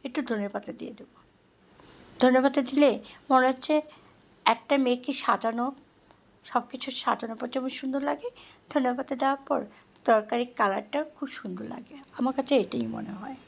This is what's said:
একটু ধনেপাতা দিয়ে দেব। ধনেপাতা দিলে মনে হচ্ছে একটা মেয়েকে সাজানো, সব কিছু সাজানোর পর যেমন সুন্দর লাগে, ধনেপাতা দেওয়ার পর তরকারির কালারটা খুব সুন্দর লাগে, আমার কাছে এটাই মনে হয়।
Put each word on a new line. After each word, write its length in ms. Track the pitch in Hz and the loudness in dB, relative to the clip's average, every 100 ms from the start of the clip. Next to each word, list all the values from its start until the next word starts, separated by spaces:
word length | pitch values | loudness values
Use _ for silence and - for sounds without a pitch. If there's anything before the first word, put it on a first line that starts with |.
| 269 | -4
একটু 140 | 262 254 | -4 -2
ধনেপাতা 420 | 220 202 202 208 - | -2 -4 -6 -10 -12
দিয়ে 140 | - - | -12 -14
দেব। 140 | - _ _ _ _ _ _ _ - - - - | -20 _ _ _ _ _ _ _ -20 -20 -20 2
ধনেপাতা 380 | 254 254 269 269 254 | 4 6 4 2 0
দিলে 200 | 277 285 247 - - - | 4 4 4 -6 -20 2
মনে 160 | 262 254 | 4 4
হচ্ছে 240 | 262 - 302 302 - - _ _ _ - | 2 2 0 0 -18 -20 _ _ _ 2
একটা 200 | 226 - 285 | 2 2 2
মেয়েকে 280 | 254 247 254 269 | 4 0 -2 -4
সাজানো, 440 | - 220 226 226 247 285 - _ _ - _ _ - | 0 0 0 -2 -6 -6 -20 _ _ -20 _ _ -4
সব 120 | 240 247 | -4 -4
কিছু 160 | 254 262 254 | -10 -8 -4
সাজানোর 360 | - 226 226 226 | -2 -2 -4 -8
পর 80 | 247 | -6
যেমন 160 | 254 254 262 | -4 -4 -6
সুন্দর 220 | 269 269 285 | -4 -4 -2
লাগে, 180 | 302 480 - - - _ | -4 -8 -14 -20 -20 _
ধনেপাতা 420 | 294 247 247 269 254 | 0 0 -2 -4 -2
দেওয়ার 200 | 269 277 - | 0 0 -2
পর 120 | 175 143 - _ _ - | -2 -4 -16 _ _ 4
তরকারির 440 | 220 214 240 247 - | 4 4 -2 -2 0
কালারটা 400 | 208 196 208 285 302 - | 2 2 -4 -6 -6 -8
খুব 120 | 285 - | -12 -10
সুন্দর 260 | 208 185 220 | -10 -10 -10
লাগে, 220 | 247 - 285 - - | -12 -14 -20 -20 -4
আমার 160 | 254 262 | -2 -2
কাছে 140 | 262 277 | 2 2
এটাই 240 | 190 - 113 113 | 2 -2 -4 -6
মনে 160 | 107 - | -8 -10
হয়। 160 | - 262 | -12 -14